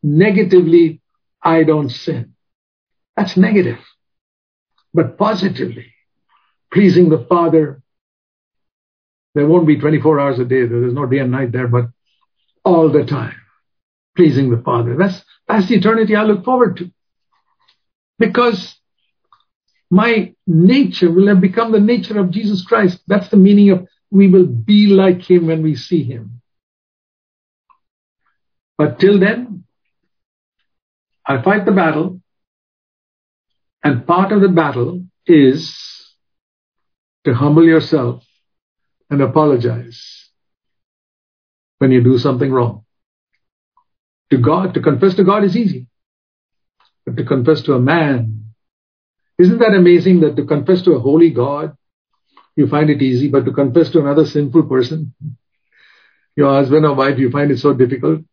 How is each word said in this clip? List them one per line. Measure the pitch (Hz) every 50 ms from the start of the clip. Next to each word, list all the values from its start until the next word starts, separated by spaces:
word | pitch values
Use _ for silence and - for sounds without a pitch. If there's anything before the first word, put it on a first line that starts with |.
| -
negatively, | 147 143 156 190 214 196 208 208 180 190 180 175 156 165 175 170 160 156 - _ _ _ _ _ _ _ _ -
"I | 165 165 165 160
don't | 151 156 151 147 123
sin." | - - - - - 120 117 - _ _ _ _ _ _ _ _ _ _ _ _ _ _ _ _ _
That's | - 202 185 -
negative. | 185 185 226 214 202 180 120 113 - _ _ _ _ _ _ _ _ _ _ _ _ _ _ _ _ _ _ _ _ _ _ _
But | 170 - - - _
positively, | 208 214 220 180 175 196 - - - 120 - - - _ _ _ _ _ _ _ _ _ _ _ _ _ _ _ _ _ -
pleasing | 185 208 190 - 175 180 160
the | 156 - 117
Father. | - 180 170 170 165 160 160 156 139 135 - _ _ _ _ _ _ _ _ _ _ _ _ _ _ _ _ _ _ _ _ _ _ _ _ _ _ _ _ _ _ _
There | 147 143
won't | 147 165 180 165
be | 156 151
twenty-four | 123 131 147 156 151 - 160 156 143
hours | 143 139 135 120
a | 127
day. | 123 131 131 123
There's | 117 117 120 123 123 120
no | 143 143
day | 120 127 139
and | 135 127
night | 123 135 135 120 117
there, | 127 127 123
but | 120 123 120 120 _ _ _ _ _ _ _ _ _ _ _ _ _ _ _
all | 190 185 170 160 156
the | 143 147 -
time, | - 143 120 113 110 - - _ _ _ _ _ _ _ _ _ _ _ _ _ _ _
pleasing | - 180 151 120 135 139 127
the | 117 117 -
Father. | - 123 120 117 120 120
That's, | 143 190 202 190 - _ _ _ _ _ -
that's | 220 220 185 185
the | 240
eternity | 196 180 214 226 226 220 214 208
I | 208 214
look | 214 208 185 185
forward | 247 254 254 240 196 180 -
to. | 175 180 _ _ _ _ _ _ _ _ _ _ _ _ _ _ _ _ _ _ _ _ _ _ _ _ _ _
Because | 226 214 - 240 240 240 214 180 - - - _ _ _ _ _ _ _ _ _ _ _ _ _ _ _ _ _ _ _ _ _ _ _
my | 175 190 220 233 233 214 180 - _ _ _
nature | - 165 160 175 196 247 277 269 180 - - 185 165
will | 165 180 196
have | 202 208 185 180
become | 185 - 233 226 226 220
the | 214
nature | 202 214 240 220 180 - 220 214
of | 190 180
Jesus | 170 214 226 202 208 180 -
Christ. | - 233 220 208 185 180 - _
That's | - 196 208 185 -
the | -
meaning | 202 185 196 202 202 202 202
of | 190 180 185 _ _ _ _ _
we | - 190 196 190
will | 180 190 180
be | 143 120 117 110 208 208 208 208
like | 202 196 190 190 190 180 180 - -
him | 180 175 165 160
when | 160 160 160
we | 156 147
see | 120 - - 185 160 131
him. | 117 117 117 110 107 117 - _ _ _ _ _ _ _ _ _ _ _ _ _ _ _ _ _ _ _ _ _ _ _ _ _ _ _ _ _ _ _ _ _ _ _ _ _ _ _ _ _ _ _ _ _ _ _ -
But | 151 151 - -
till | - 190 208 196
then, | 185 208 226 240 254 247 208 - - _ _ _ _ _ _ _ _ _ _ _ _ _ _ _ _ _ _ _ _ _ _ _ _ _ _ _ _ _ _ _ _
I | - 139 127 120
fight | 190 202 214 196
the | - 202
battle. | 190 175 160 156 151 165 185 - - _ _ _ _ _ _ _ _ _ _ _ _ _ _ _ _ _ _ _ _ _ _ _ _ _ _ _ _ _ _ _ _ -
And | 147 139 120 -
part | - 175 180 196 190
of | 220 202
the | 190 190
battle | 180 165 156 143 131 123 120 - 180 180 - - _ _ _
is | - 175 151 139 131 131 156 160 - - - - - - - - _ _ _ _ _ _ _ _ _ _ _ _ _ _ _ _ _ _ _ _ _ _ _ _
to | 147 123
humble | 117 143 147 147 160 165
yourself | 165 165 156 - - - 147 123 120 120 - _ _ _ _ _ _ _ _ _ _ _ _ _ _ _ _ _ _
and | 147 139
apologize | 139 120 117 156 151 147 139 120 117 123 117 117 - - - - - - - - _ _ _ _ _ _ _ _ _ _ _ _ _ _ _ _ _ _ _ _ _ _ _ _ _ _ _ _ _ _ _ _
when | 139 131
you | 127 127
do | 117 123 131
something | 120 - 147 131 120 139 135 131
wrong. | 127 120 113 104 - _ _ _ _ _ _ _ _ _ _ _ _ _ _ _ _ _ _ _ _ _ _ _ _ _ _ _ _ _ _
To | 135 127
God, | 120 139 156 180 190 185 -
to | -
confess | - 160 143 120 190 196 185
to | - 196
God | 185 202 214 208
is | 196 180
easy. | 240 233 190 139 127 127 _ _ _ _ _ _ _ _ _ _ _ _ _ _ _ _ _ _ _ _ _ _ _ _
But | - 120
to | - 123
confess | 117 143 131 120 143 156 151 -
to | - 139
a | 123
man, | 123 135 160 170 156 147 135 123 113 110 107 107 107 - _ _ _ _ _ _ _ _ _ _ _ _ _ _ _ _ _
isn't | _ 180 180 233 233
that | 233 220 202
amazing | 190 180 175 175 175 - 185 185 175
that | 156 143 117
to | - 143
confess | - 156 143 120 - 190 180 -
to | 185 156
a | 127
holy | 117 135 143 165 165 165
God, | 135 120 123 139 143 147 156 160 - _ _ _ _ _ _ _ _ _ _ _ _ - _ _ _
you | - 143 120
find | 143 147 156 151
it | 143 - 139
easy, | 131 127 123 139
but | 147 143 135 120
to | 131 -
confess | - 139 135 120 170 160 -
to | - 170
another | 143 143 143 151 156
sinful | 147 - 151 147 139 117 165 151 -
person, | 131 127 123 120 160 160 156 - - _ - 151 120 _ _ _ _ _ _ _ _ _ _ _ _ _ _ _ _ _ _ _ _
your | - 143 139 139
husband | 139 139 123 139 156 156
or | 151 139
wife, | 135 131 139 - 120
you | 135 120 120
find | 143 143 147
it | 139 120
so | 135 143 143
difficult? | 123 127 120 - 127 127 147 160 156 - _